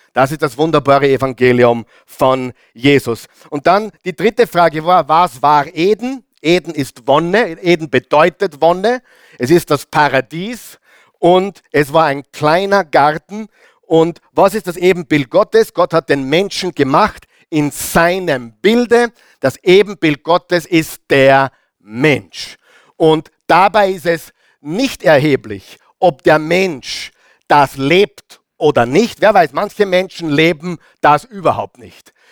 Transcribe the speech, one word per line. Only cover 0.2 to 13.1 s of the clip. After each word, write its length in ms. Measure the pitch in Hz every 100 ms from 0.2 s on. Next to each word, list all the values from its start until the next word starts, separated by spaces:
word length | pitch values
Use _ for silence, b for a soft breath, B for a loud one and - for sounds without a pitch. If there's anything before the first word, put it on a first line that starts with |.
| 131
ist 120 | 151
das 140 | 151 117
wunderbare 520 | 160 156 135 139 139
Evangelium 760 | 131 135 127 127 123 120 117 107 b _
von 460 | - 131 131 127 - _
Jesus. 540 | 117 131 143 120 113 - b b
Und 160 | 147 170
dann 240 | 190 214 -
die 100 | 185
dritte 320 | 175 180 - 220
Frage 400 | 175 170 156 156
war, 220 | 180 147
was 340 | 160 180 -
war 240 | 143 147 139
Eden? 500 | 151 180 214 247 262 - _
Eden 320 | 151 175 165
ist 340 | 156 131 - 120
Wonne, 520 | 143 170 202 220 160
Eden 300 | 180 170 156
bedeutet 680 | 127 - 147 175 - 196 143
Wonne. 420 | 160 180 208 247 b b b b
Es 120 | 123
ist 200 | 170 -
das 140 | 147 -
Paradies 920 | 156 147 131 127 160 202 247 - - b b b b
und 440 | 175 185 196 - _
es 220 | 143 139
war 140 | 160 160
ein 160 | 139 -
kleiner 500 | - 151 170 196 202
Garten. 680 | 165 156 147